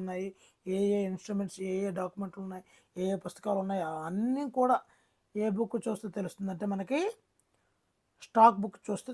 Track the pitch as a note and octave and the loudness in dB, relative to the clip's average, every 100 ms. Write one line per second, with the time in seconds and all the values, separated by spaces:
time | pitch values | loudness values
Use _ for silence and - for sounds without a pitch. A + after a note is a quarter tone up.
0 | F#3 F#3 F#3+ - - _ - F#3+ G3+ G3+ | -4 -6 -6 -10 -20 _ -4 0 2 2
1 | F#3+ F#3 - G3+ G3 - F#3+ F#3+ G3+ F3+ | 0 -4 -4 -2 -2 -4 -4 -2 -2 -2
2 | F#3 G3+ F#3+ G3 F#3+ F#3 - - _ F3+ | -6 -6 -8 -8 -10 -10 -16 -20 _ -4
3 | F#3 F#3+ F3+ - A3 G3 F#3+ G3 D#3+ D#3+ | -2 0 -4 -6 0 0 0 -2 -2 -4
4 | D#3+ F#3+ A#3 C4+ C#4+ B3+ B3+ B3 - _ | -4 -2 0 0 -2 2 4 4 0 _
5 | _ _ _ G#3 G#3+ G3 G#3+ A3+ A3+ G#3+ | _ _ _ -2 0 0 0 -2 -2 -4
6 | G#3 G3+ F#3 - G3 E3 G#3 G3 F#3+ C#4+ | -6 -6 -6 -4 -6 -4 -2 -2 -2 0
7 | G4 A#4 _ _ _ _ _ _ _ _ | 0 -4 _ _ _ _ _ _ _ _
8 | _ _ - A#3 A3+ G3 G3+ - - G3+ | _ _ -4 8 8 8 -2 -6 -6 -6
9 | - | -4